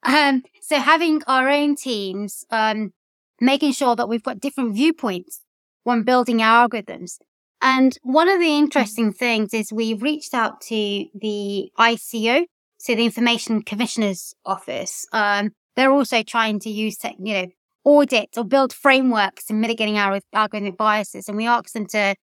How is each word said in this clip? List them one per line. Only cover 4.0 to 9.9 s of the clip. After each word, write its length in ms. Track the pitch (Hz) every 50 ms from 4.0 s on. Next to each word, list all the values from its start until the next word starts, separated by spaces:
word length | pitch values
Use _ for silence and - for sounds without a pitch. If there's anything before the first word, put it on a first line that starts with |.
| 240 196
we've 160 | 226 233 _
got 160 | 262 247 196
different 340 | - 285 - - 254 233 202
viewpoints 680 | 208 277 320 330 - - 220 185 180 180 _ - - _ _ _ _ _ _ _ _ _
when 200 | 240 247 233 208
building 380 | 240 254 254 247 - 233 226
our 260 | 220 220 226 233 240 240
algorithms. 500 | - 165 - - - - 180 175 - - _ _ _ _ _ _ _ _
And 360 | - 262 262 262 262 262 247 - _
one 260 | 254 254 311 339 359
of 100 | 392 359
the 180 | 349 320 294 294
interesting 540 | 294 294 - 285 240 202 - - 233 214
things 420 | 190 - 247 240 233 220 220 202 -
is 200 | 226 214 - 220
we've 280 | 214 226 226